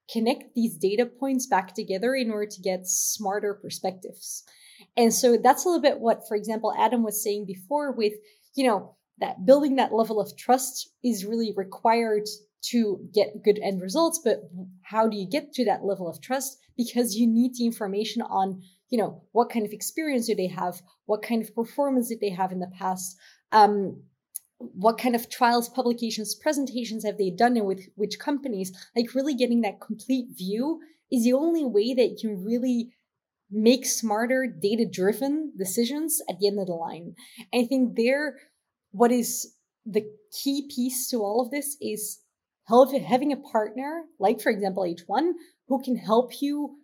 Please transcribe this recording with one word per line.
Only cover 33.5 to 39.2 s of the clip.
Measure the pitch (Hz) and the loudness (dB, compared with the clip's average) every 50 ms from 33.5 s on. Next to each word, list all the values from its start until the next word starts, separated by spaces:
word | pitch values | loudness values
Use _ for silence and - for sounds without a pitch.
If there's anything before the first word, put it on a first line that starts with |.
make | 196 214 214 226 262 262 - | -2 2 4 4 4 4 2
smarter | - - - 233 220 208 214 240 240 262 262 262 | -4 -4 -2 -2 -2 0 0 0 0 0 0 0
data-driven | 247 170 156 - 202 233 220 226 185 190 185 185 208 - - 269 277 294 311 320 285 - | -4 -4 -2 -2 0 2 2 0 -2 0 0 0 0 2 0 0 -2 0 -2 -4 -6 -6
decisions | 185 190 185 - 233 240 233 285 294 320 311 - - - | -8 -6 -4 0 0 0 0 -2 -4 -2 -2 -2 -4 -4
at | - 185 180 | -6 -4 0
the | 202 | 0
end | 202 202 208 | 0 0 0
of | 190 | -4
the | 175 170 | -4 -4
line. | 165 165 170 - 160 170 170 175 - - - - 233 - - | -6 -6 -8 -8 -10 -14 -14 -16 -18 -20 -20 -20 -18 -10 -2
And | - 247 240 | 0 0 2
I | |
think | 247 269 262 254 214 180 | 2 2 2 2 2 2
there, | 226 226 247 269 285 302 294 - - - _ _ _ _ _ _ _ _ _ | 2 2 2 2 2 0 -4 -6 -10 -20 _ _ _ _ _ _ _ _ _
what | - 190 240 233 | 2 4 4 6
is | 247 247 | 6 2